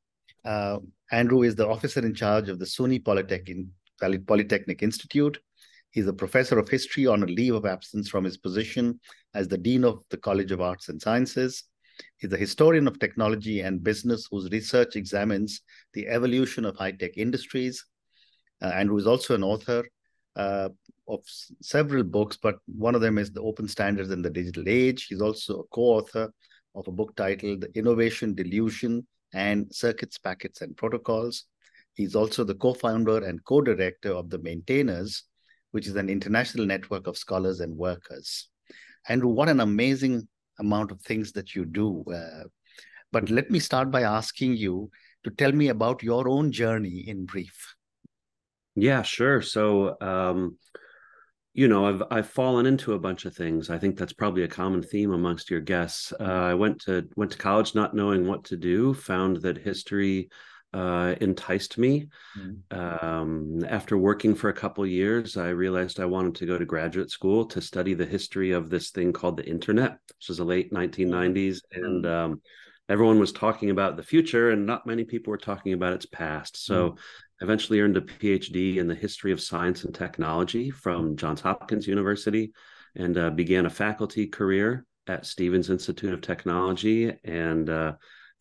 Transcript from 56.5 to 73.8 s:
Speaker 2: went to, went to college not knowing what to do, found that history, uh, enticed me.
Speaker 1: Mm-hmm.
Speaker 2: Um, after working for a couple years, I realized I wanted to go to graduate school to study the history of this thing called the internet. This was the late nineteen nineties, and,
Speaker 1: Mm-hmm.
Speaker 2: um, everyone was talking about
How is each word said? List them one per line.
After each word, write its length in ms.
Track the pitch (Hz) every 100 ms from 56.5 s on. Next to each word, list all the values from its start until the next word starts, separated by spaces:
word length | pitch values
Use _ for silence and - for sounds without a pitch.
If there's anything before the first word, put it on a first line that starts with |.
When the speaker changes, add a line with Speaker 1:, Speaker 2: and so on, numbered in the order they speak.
| 90
Speaker 2:
went 260 | 104 - -
to, 220 | 92 87 -
went 140 | 104
to 40 | -
college 380 | 101 104 107 110
not 180 | 104
knowing 320 | 104 101 98 90
what 200 | 98 -
to 120 | 90
do, 380 | 87 92 131 135
found 480 | - 92 95 87
that 160 | 90 85
history, 720 | 101 92 - 101 98 95 90 - - - _
uh, 440 | 95 92 87 87 90
enticed 600 | 98 90 - 95 - -
me. 280 | 127 143 147 - - 101
Speaker 1:
Mm-hmm. 420 | 92 98 - 92
Speaker 2:
Um, 840 | 87 82 82 82 80 80 78 82 85
after 300 | 110 - 101
working 380 | 98 104 110 104
for 140 | 107
a 40 |
couple 320 | - 101 - 98
years, 500 | 90 101 117 110 98
I 140 | 87
realized 500 | 87 92 92 90 -
I 60 | 90
wanted 300 | 92 90 85
to 100 | 87
go 140 | 87
to 60 | 85
graduate 440 | 82 82 87 87
school 360 | - 95 107 110
to 140 | -
study 360 | - 95 92 90
the 100 | 85
history 460 | 95 - 98 92
of 180 | 87 80
this 220 | 87 -
thing 200 | 98 90
called 260 | 87 90 78
the 120 | -
internet. 480 | 85 - 107 127 - - -
This 80 | -
was 100 | 85
the 60 |
late 280 | 87 90 90
nineteen 380 | 95 87 80 90
nineties, 540 | 87 90 95 95 90 -
and, 340 | 92 90 90 85
Speaker 1:
Mm-hmm. 280 | 85 82
Speaker 2:
um, 80 | 78 _ - - _ -
everyone 300 | 101 113 110
was 140 | 98
talking 400 | - 110 - 101
about 260 | 98